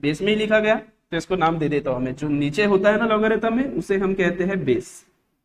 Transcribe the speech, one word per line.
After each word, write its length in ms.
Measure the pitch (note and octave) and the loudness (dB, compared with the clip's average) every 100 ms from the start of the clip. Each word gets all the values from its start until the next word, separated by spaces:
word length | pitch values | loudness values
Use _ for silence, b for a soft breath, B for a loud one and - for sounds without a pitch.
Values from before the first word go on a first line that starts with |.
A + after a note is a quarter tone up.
base 220 | C#3+ D#3 | -4 -2
में 60 | G3 | 0
ही 60 | G#3+ | 0
लिखा 240 | G#3+ G#3+ | 2 2
गया, 160 | G#3+ A3 | 2 0
तो 400 | - _ _ E3+ | -2 _ _ -8
इसको 200 | - F#3 | -4 0
नाम 220 | D#3+ E3 | 0 0
दे 100 | D3 | 0
देता 220 | D3 C#3+ | 0 -2
हूँ 120 | B2+ | -2
मैं, 120 | C3 | -4
जो 140 | C3 D3+ | -4 -2
नीचे 360 | C#3+ C#3+ D3 G#3 | 0 0 0 2
होता 240 | F#3+ G3+ | 4 4
है 80 | A3 | 2
ना 80 | A3+ | 2
logarithm 500 | G#3+ A3 A3 A3+ A#3 | 2 2 0 0 -2
में 80 | C4+ | -2
उसे 240 | E3+ - G3 | -4 -2 0
हम 180 | F#3+ | 0
कहते 300 | F#3+ F3 F3+ | 0 0 0
हैं 200 | F3+ G3 | -2 -2
base। 400 | C#3 A#2+ - - _ _ _ _ | 0 0 -2 -16 _ _ _ _